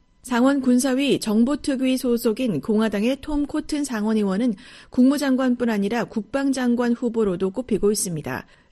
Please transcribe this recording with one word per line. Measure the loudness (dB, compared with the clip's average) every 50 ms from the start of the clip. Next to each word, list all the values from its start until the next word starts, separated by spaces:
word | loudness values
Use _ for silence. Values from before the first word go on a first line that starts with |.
| _ _ _ _
상원 | -8 -4 0 2 2 2 2 2
군사위 | 2 2 2 2 2 0 0 0 2 2 0 0
정보특위 | 0 0 2 2 2 2 0 -2 -2 -4 -2 0 0 0 0
소속인 | 0 0 0 -2 0 0 -2 -2 -2 -2 -2 -2 -2
공화당의 | -2 0 0 0 0 0 0 -2 -2 -2 -2 -4
톰 | -4 -4 -2 -2 -2
코튼 | -2 -4 -6 -4 -4 -4 -4 -4
상원의원은 | -4 -4 -4 -2 0 0 0 0 0 0 0 0 -2 -2 -4 -8 -20 -20 -20 -20 -4
국무장관뿐 | 2 4 4 4 4 2 2 0 2 2 2 0 0 0 0 0
아니라 | 0 0 0 0 0 -2 -2
국방장관 | -4 -4 -6 -6 -4 -2 -2 0 0 0 0 0 0 2 2 2 0
후보로도 | 0 0 -2 -2 0 0 0 0 0 0 -2 -2
꼽히고 | -2 -4 -4 -2 0 2 2 2
있습니다. | 0 0 -2 -4 -6 -6 -6 -6 -8 -8 -8 -12 -18 _ _ _